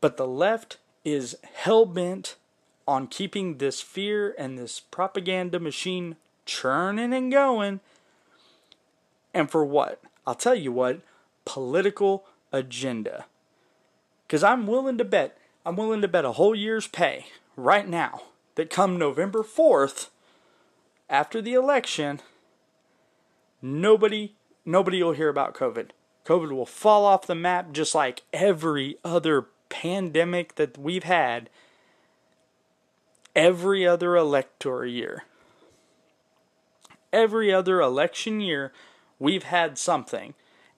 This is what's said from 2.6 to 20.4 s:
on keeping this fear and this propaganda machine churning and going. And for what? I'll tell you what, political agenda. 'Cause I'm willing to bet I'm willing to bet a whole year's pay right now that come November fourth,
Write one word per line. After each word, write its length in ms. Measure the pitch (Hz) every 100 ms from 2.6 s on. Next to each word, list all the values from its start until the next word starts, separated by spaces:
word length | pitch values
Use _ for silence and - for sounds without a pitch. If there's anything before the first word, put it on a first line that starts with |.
| _ _ -
on 200 | 135 131
keeping 500 | - 190 208 185 143
this 240 | 135 131
fear 540 | - - 202 208 202 -
and 220 | 135 127
this 220 | 120 -
propaganda 800 | _ - 190 202 180 185 180 175
machine 580 | 165 135 185 185 175 160 _ _
churning 720 | - - 131 139 185 208 240
and 180 | 254 254
going. 480 | 269 277 240 202 196 _ _ _ _ _ _ _ _ _ _ _ _ _ _ _
And 180 | 180 147
for 140 | 165
what? 380 | 147 143 - - - _ -
I'll 80 |
tell 200 | 120 233
you 160 | 247 143
what, 300 | 120 127 147 - _ _ _ -
political 800 | - 131 156 196 196 202 196 - _ _
agenda. 720 | 135 131 120 131 117 107 - - _ _ _ _ _ _ _ _ _ _
'Cause 160 | 156
I'm 220 | 190 247 208
willing 320 | 233 269 240
to 60 |
bet 340 | 214 202 139 - _ _ -
I'm 60 | 175
willing 260 | 220 220
to 60 | 202
bet 160 | 175
a 80 | 139
whole 240 | 113 - 220
year's 320 | 208 220 202
pay 380 | - 165 131 - - _
right 320 | - 127 202 196
now 360 | 170 139 - - _ _ -
that 140 | 156
come 280 | - 196 180
November 460 | 156 139 190 208
fourth, 680 | 220 - 320 175 139 - - _ _ _